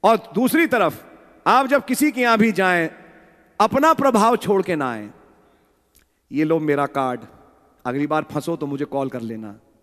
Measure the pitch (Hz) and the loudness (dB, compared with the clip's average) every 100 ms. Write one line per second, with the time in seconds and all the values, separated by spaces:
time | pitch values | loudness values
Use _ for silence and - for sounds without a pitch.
0 | 202 220 - 165 254 285 330 240 175 - | 4 2 0 -2 0 2 2 2 0 -2
1 | - - - _ - 233 269 277 - 254 | -18 -20 -20 _ 2 2 4 0 0 0
2 | 302 254 240 226 220 185 190 175 160 - | 0 0 2 4 2 2 0 2 -2 -8
3 | - - _ _ _ _ 214 269 311 320 | -20 -20 _ _ _ _ 0 4 2 4
4 | 277 233 220 247 - 196 180 160 135 113 | 2 4 2 2 0 0 0 -4 -4 -6
5 | 104 - _ _ _ _ _ _ _ _ | -12 -18 _ _ _ _ _ _ _ _
6 | _ _ _ 135 156 165 151 143 139 139 | _ _ _ -4 0 0 0 0 -2 -2
7 | 131 123 - - _ _ _ _ 127 131 | -4 -6 -12 -20 _ _ _ _ -8 -4
8 | 143 156 151 156 143 170 147 139 143 139 | -2 -4 -4 -8 -6 -6 -6 -8 -6 -6
9 | 135 127 113 110 110 107 _ _ | -6 -8 -10 -12 -14 -18 _ _